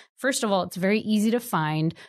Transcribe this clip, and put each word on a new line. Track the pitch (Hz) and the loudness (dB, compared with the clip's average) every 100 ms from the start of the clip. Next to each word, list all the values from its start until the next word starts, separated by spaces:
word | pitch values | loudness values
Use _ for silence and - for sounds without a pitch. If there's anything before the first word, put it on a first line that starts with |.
| - _ | -20 _
first | 262 269 | -2 0
of | 226 | 0
all, | 196 | 0
it's | 175 185 | 0 -2
very | 190 214 | 0 0
easy | - 214 214 | 2 2 2
to | 233 | 0
find. | 233 175 156 156 160 - | -2 -2 0 0 -2 -4